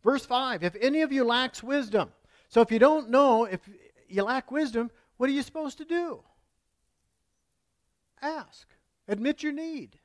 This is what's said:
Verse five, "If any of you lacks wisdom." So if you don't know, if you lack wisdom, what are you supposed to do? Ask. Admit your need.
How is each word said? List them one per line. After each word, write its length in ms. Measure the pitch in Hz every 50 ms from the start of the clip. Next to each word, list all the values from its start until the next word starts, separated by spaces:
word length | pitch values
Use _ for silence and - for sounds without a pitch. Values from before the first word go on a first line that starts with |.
Verse 240 | _ 220 269 269 -
five, 380 | - 240 247 269 262 240 175 160
"If 140 | 180 175
any 240 | 208 220 262 285 311
of 100 | 320 294
you 140 | 269 269 254
lacks 360 | 233 233 240 254 254 - -
wisdom." 520 | - 233 277 285 262 214 208 208 156 - - _ _ _ _ _ _ _
So 120 | - 233
if 100 | 233 226
you 80 | 220 226
don't 320 | 226 285 311 311 277 220
know, 360 | 233 262 285 269 233 220 233
if 220 | 208 185 175 _ - 202 - _ - _ _ _
you 160 | _ 185 196 196
lack 300 | 214 247 262 - - 247
wisdom, 400 | 294 311 262 220 233 233 233 - _ _ _ _
what 120 | _ 240 269
are 40 | 277
you 100 | 285 269
supposed 360 | - _ 320 311 285 - -
to 60 | 311
do? 380 | 320 339 349 349 339 233 - _ _ _ _ _ _ _ _ _ _ _ _ _ _ _ _ _ _ _ _ _ _ _ _ _ _ _ _ _ _ _ _ _ _ _ _ _ _ _ _
Ask. 480 | - 294 320 302 226 - _ - - _ _ _ _ _ _ _ _ -
Admit 340 | 208 208 226 277 302 - -
your 80 | 302
need. 480 | 285 285 320 330 320 277 - - _ _ _